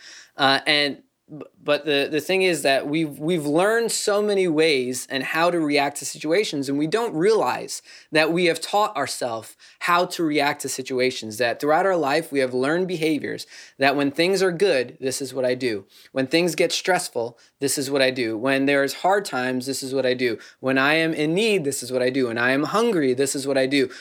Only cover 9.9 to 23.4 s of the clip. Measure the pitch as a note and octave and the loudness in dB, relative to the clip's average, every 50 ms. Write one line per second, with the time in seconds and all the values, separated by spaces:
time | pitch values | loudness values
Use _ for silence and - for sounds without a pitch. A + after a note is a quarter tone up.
9.9 | F3 F3+ F3+ F3+ F3+ - F3 D#3 D3 D3 C#3 C#3+ D3 D3 - C3+ - - C3 - | 2 2 2 0 -2 -2 -2 0 0 2 2 0 0 -2 -6 -6 -6 -8 -6 -4
10.9 | C3+ B2+ B2+ B2+ B2+ - - A2 G#2+ A2 B2 A#2 A2+ - - D3 D3+ E3 F#3 F#3+ | -2 0 0 0 0 -2 -8 -8 -4 -2 -2 0 0 0 0 2 2 4 4 2
11.9 | F#3+ E3+ D3+ C3+ C#3+ D#3+ E3 - C#3 C#3 C3 B2+ B2 B2+ B2+ C#3 D#3 F3 F#3 F3 | 2 2 2 2 0 0 0 -2 0 0 0 0 0 0 0 0 0 0 0 -2
12.9 | F#3 D#3+ D#3+ D#3+ D#3 C3+ G#2+ G#2+ A2 A2 - - - - - - _ - C3+ C#3 | -2 -2 0 0 0 0 -2 -6 -8 -8 -10 -14 -18 -20 -20 -18 _ 0 2 2
13.9 | C3+ C#3+ C#3+ C#3 C3+ - E3 F3+ G3 F#3 F#3+ F#3+ F3 D#3+ G3+ G3 E3 C3 B2 B2+ | 4 2 2 0 0 0 2 2 2 2 2 0 2 2 2 2 2 2 0 -4
14.9 | - - B2+ C3 B2+ - C#3+ B2 B2 C3+ B2+ B2+ B2 B2+ B2+ B2 A2 G2+ G2 _ | -6 -8 -6 -6 -4 -4 -6 -6 -4 -2 0 0 0 0 -2 -2 -2 -4 -6 _
15.9 | - - - - - C3+ C3 C3 - E3 F3 F3+ D#3 - F3 E3 - - - - | -20 -20 -20 -8 -4 -4 -2 0 2 2 2 2 2 2 0 0 0 -2 0 0
16.9 | F#3 F3 - - - B2 A#2 A#2+ A#2+ _ _ _ _ _ C#3 C#3 - - C3+ C3 | 0 0 0 -4 -4 -6 -6 -6 -8 _ _ _ _ _ -4 -2 -2 -2 -2 -2
17.9 | C#3 C#3+ C3+ C3 B2+ B2+ B2 A2 A2+ G#2+ A2+ C3+ C3+ C3+ C3+ C#3 C#3+ C#3 C#3 C#3 | 0 2 2 2 2 0 -2 -2 -2 -2 0 0 0 2 2 2 2 2 2 0
18.9 | C3+ - - F3 G3 G#3 G3 - - B2+ B2 B2+ B2+ B2+ B2 C3+ C3 - - C3 | -2 -2 0 2 2 2 0 -2 -4 -4 -2 -2 -2 -2 -4 -4 -6 -6 -6 -4
19.9 | C3 C3+ B2+ B2+ B2+ B2 B2+ A#2+ A2+ G#2+ - - - _ - C3 C3 C3+ C3+ C#3+ | -2 0 0 0 0 0 0 -2 -2 -4 -8 -14 -16 _ -2 0 2 2 2 2
20.9 | D#3 D#3+ D#3+ D#3+ D#3+ D3+ D3+ D3+ D#3+ F#3 A3+ A3+ G#3 F#3+ D3+ C#3 C3 - B2+ A#2+ | 2 2 2 0 0 -2 -2 0 0 0 2 2 2 0 0 -2 -4 -6 -6 -4
21.9 | B2+ B2+ B2 B2+ B2+ C#3 B2+ A#2+ A#2 A#2 A#2+ B2 C3 C#3 D3+ D3 - G#3 A#3 A#3+ | -2 0 0 0 0 0 0 0 0 0 0 2 2 0 0 0 0 0 0 2
22.9 | A3 E3+ C#3+ C3 B2+ B2+ C#3 C3+ - D3 | 2 2 2 2 2 0 0 -2 -2 -4